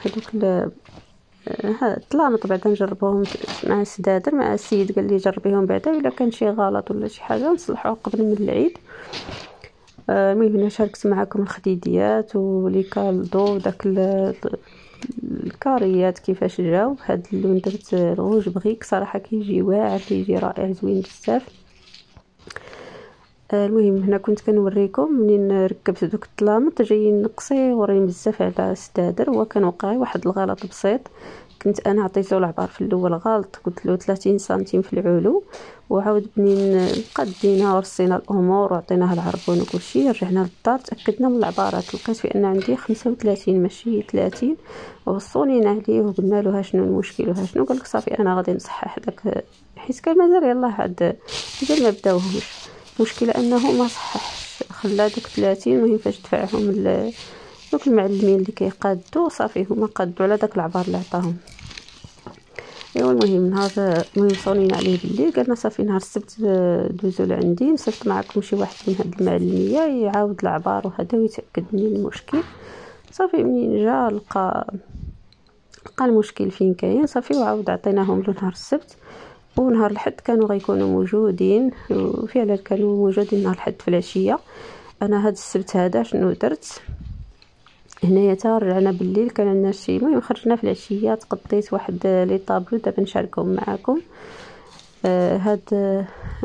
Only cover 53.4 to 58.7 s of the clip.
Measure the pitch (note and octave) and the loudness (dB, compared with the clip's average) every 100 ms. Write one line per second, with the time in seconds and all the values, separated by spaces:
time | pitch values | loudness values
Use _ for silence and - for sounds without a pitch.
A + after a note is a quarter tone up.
53.4 | A#3+ B3 C4+ B3 A#3+ - - - - - | 2 2 4 2 2 -2 -8 -6 -8 -10
54.4 | - - - - G3+ G3+ G#3 G#3 - - | -12 -12 -12 -6 -2 2 0 0 -8 -2
55.4 | G3 G3 - B3+ A3+ A3 G3+ G#3 - - | 0 0 2 4 4 2 -2 -6 -4 -4
56.4 | G3 G#3+ G#3 G3 F#3+ F#3+ A3 A#3 - - | -2 -2 0 0 0 0 -2 -8 -16 -20
57.4 | - - - C#4+ C#4+ A3 G3 G3 G3+ G3 | -20 -20 -6 -2 4 4 4 2 4 4
58.4 | F#3+ A3 F#3+ | 2 -2 -4